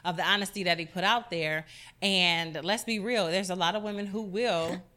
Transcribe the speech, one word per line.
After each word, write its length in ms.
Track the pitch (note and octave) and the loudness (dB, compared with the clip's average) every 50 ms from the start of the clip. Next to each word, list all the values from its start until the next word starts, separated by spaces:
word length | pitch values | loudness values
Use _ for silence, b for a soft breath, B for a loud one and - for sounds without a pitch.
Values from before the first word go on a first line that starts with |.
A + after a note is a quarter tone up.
| B | B
of 100 | F3 E3+ E3 | -4 -2 0
the 60 | D#3+ | 2
honesty 400 | F3 G3 G3+ G3+ F#3+ - G3+ F#3 | 2 4 2 2 -2 -4 -2 0
that 160 | F3 E3+ E3 | 0 0 0
he 60 | E3 | 0
put 180 | D#3+ - F#3 F3 | -8 -4 0 2
out 260 | G3+ A#3 A#3+ A3+ - | 2 2 2 0 -4
there. 360 | F3 E3 D#3+ D#3 D#3 D#3 D#3 B B B B B B - | -4 -2 -2 0 -2 -2 -6 B B B B B B -2
And 560 | - G3 G3 F#3 F3+ F3 E3+ E3 E3 E3 D#3 D#3 D3 | 0 2 4 4 4 4 4 2 0 -2 -4 -6 -2
let's 200 | F3 G#3 A#3 - | -2 -2 -2 0
be 160 | - A3+ G#3 | -2 -2 -2
real, 280 | F#3+ A#3 B3 A3 F#3 D#3+ | 0 0 2 2 2 2
there's 220 | E3 F#3+ G3+ F#3 | 2 0 0 0
a 40 | F3+ | 0
lot 200 | F#3 E3+ E3+ G3 | 2 2 2 2
of 80 | G#3+ G#3 | 0 -2
women 220 | G#3 G#3 G3+ G3+ G3+ | -4 -4 -4 -4 -4
who 140 | F#3+ A3 | -4 -6
will 600 | A3 G3 F3+ G#3+ B3 A#3 F#3 E3 E3 E3 F3+ F#3 - - _ | -6 -4 -2 0 2 2 2 2 0 0 -2 -6 -8 -14 _